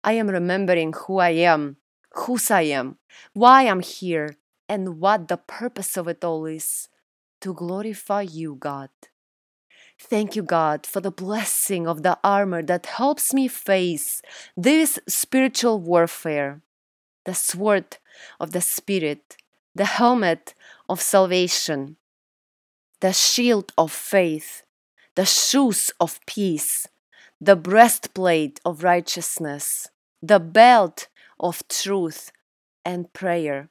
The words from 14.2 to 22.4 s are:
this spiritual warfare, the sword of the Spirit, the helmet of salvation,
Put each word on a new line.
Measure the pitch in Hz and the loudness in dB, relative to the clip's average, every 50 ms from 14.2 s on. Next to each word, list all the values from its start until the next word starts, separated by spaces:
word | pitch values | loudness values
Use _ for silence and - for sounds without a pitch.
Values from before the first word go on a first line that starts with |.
| _ - - - - - _ | _ -16 -20 -20 -20 -14 _
this | - 180 254 302 320 320 - - - _ | 0 2 4 4 4 4 2 -2 -6 _
spiritual | - - - - _ - 262 262 262 - - 233 240 220 202 | -6 -4 -4 -4 _ 2 2 2 2 0 0 0 0 0 0
warfare, | 170 165 175 170 170 165 - - - 165 151 147 143 139 143 151 _ _ _ _ _ _ _ _ _ _ _ _ _ | 0 2 4 4 4 2 -2 -10 -8 -6 -4 -4 -4 -6 -8 -14 _ _ _ _ _ _ _ _ _ _ _ _ _
the | 185 180 | -8 -6
sword | - - - - 175 202 214 208 190 180 _ - - _ _ - - - - - _ | -4 -4 -4 -4 -2 0 2 2 0 0 _ -20 -20 _ _ -20 -20 -20 -20 -12 _
of | - 156 | -10 -6
the | - 180 | -4 -4
Spirit, | 175 - - - _ - 196 185 160 147 147 147 _ _ - _ _ _ _ _ _ _ _ | -2 -2 -4 -6 _ -2 -2 -2 0 -2 -4 -6 _ _ -20 _ _ _ _ _ _ _ _
the | 185 202 | -2 -2
helmet | 208 - - 240 240 254 240 208 175 165 - _ - - _ _ - - _ _ - | -2 2 2 4 4 4 4 2 0 0 -2 _ -20 -20 _ _ -20 -20 _ _ -8
of | 190 175 | -6 -4
salvation, | - - - 196 190 180 180 180 180 175 - - - - 156 139 135 143 156 _ _ _ _ _ _ _ _ _ | -2 2 4 4 4 4 2 0 0 0 -2 -4 -2 -4 -4 -6 -6 -10 -14 _ _ _ _ _ _ _ _ _